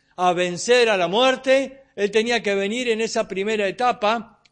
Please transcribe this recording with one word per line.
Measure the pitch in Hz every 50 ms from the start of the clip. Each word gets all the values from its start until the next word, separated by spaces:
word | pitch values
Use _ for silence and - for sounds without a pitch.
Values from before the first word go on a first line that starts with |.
| _ _ _
a | - 185 180 175
vencer | 175 180 180 175 160 - 233 240 247 240 226
a | 208 185
la | 175 170
muerte, | 185 226 254 262 262 254 - 269 262 269 269 269 269 - - _ _
él | - 202 208
tenía | 196 220 220 240 240 233 175
que | 202 202
venir | 196 196 196 220 254 254 240
en | 220 214
esa | 226 214 - 233 214 -
primera | 196 185 196 214 220 214 202 190
etapa, | 170 - 247 247 233 - 208 208 226 233 214 - _ _ _ _